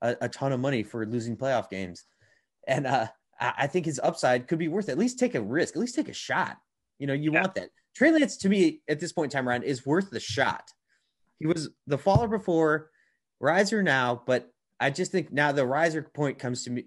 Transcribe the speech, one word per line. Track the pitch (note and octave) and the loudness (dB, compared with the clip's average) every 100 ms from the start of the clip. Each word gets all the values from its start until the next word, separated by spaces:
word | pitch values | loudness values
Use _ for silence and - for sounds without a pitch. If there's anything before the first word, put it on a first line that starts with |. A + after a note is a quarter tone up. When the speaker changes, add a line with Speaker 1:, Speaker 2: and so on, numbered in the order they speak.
Speaker 1:
a, | A#2+ - | -4 -2
a | A#2+ | -4
ton | - C#3 | -4 -2
of | B2+ | 0
money | C3+ B2 | 0 -2
for | G#2 A#2+ G#2+ | -2 -6 -4
losing | A#2+ A#2 A2 | -4 -4 -4
playoff | C3 A#2+ - | 0 0 -2
games. | F#2+ F2+ E2 - _ _ _ _ _ - | -6 -8 -10 -20 _ _ _ _ _ -2
And, | C3+ C3 | -2 2
uh, | B2+ A2+ - _ - | 0 0 -8 _ -6
I, | - - | -4 -2
I | C#3+ | -2
think | F3+ D#3+ | -2 -2
his | D3 | -2
upside | D#3+ - C3+ B2 B2+ | -2 0 2 2 0
could | D#3+ | -4
be | D#3+ | -2
worth | F#3+ G3 | -4 -2
it. | |
At | C3+ | 0
least | B3 - | -2 0
take | B3 C#3 | -2 0
a | |
risk, | G2+ D3+ - E3 | -2 0 0 -2
at | |
least | A#3+ - | -4 -4
take | B2+ | -6
a | |
shot. | - - C#3 E3+ - _ _ _ - | -6 -4 -2 -2 -6 _ _ _ -8
You | C#3 | -4
know, | |
you | C#3 D3+ | -2 0
Speaker 2:
Yeah. | B2 | 2
Speaker 1:
want | - - | 0 -2
that. | F2+ _ _ - | -10 _ _ 4
Trey | D4 | 6
Lance, | D#4+ D4 - | 6 4 0
to | G3 | 2
me, | G3+ D#3+ D3+ - | 6 4 2 -4
at | D3+ | -4
this | E3+ | -4
point | - D3 | -4 -2
in | C#3 | 0
time, | B2+ | 0
Ryan, | B2 | 0
is | F2+ B2 | -2 -4
worth | C3+ E3+ F#3+ | 0 0 0
the | A#2 | -6
shot. | - A2 A#2 - - - _ _ _ _ _ - | -4 0 0 -2 -8 -20 _ _ _ _ _ -4
He | D#3 | -2
was | E3+ C#3+ - - | -2 -4 -10 -4
the | C#3 | -2
faller | G3 G3 A3+ | 4 4 4
before, | G#3+ G3 E3 D#3 D3+ - _ _ _ _ - | -2 0 2 4 2 -4 _ _ _ _ -2
riser | C3+ F3 G3+ A3 | 2 2 2 2
now, | F3+ C3+ B2 A#2+ | 2 2 2 0
but | - B2 - _ _ - | 0 0 -2 _ _ -4
I | C3+ | -2
just | C#3 F3+ | -2 -2
think | F#3 D#3 | -2 -2
now | C3+ D3 | 0 2
the | C#3+ B2 | 2 0
riser | C#3+ E3 D#3 | 2 0 0
point | D3+ - C#3+ B2+ | -6 -4 -4 -2
comes | B2 B2 B2 | -6 -6 -6
to | |
me, | B2 | -8